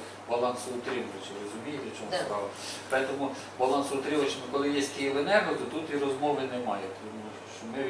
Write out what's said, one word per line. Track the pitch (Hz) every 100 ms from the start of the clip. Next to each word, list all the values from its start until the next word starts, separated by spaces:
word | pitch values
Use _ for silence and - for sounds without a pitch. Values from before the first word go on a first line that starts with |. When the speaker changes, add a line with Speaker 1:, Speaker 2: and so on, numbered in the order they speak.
| - - -
Speaker 1:
балансоутримувачі, | 120 123 123 127 123 120 127 104 98 - 101
розумієте, | 104 110 127 143 110
в | -
чому | -
Speaker 2:
Да. | -
Speaker 1:
справа? | - 104 98 - - - - 135 135
Тому | 139 139 - - -
балансоутримувачами, | 131 139 139 135 139 147 139 - 123
коли | 139 143
є | 143
Київенерго, | - - 139 139 147 208 170
то | -
тут | - 156 156
і | 143
розмови | 139 135 147 135
немає, | 131 123 113 101 95 -
тому | 107 110 107 - - -
що | 113 131
ми | 131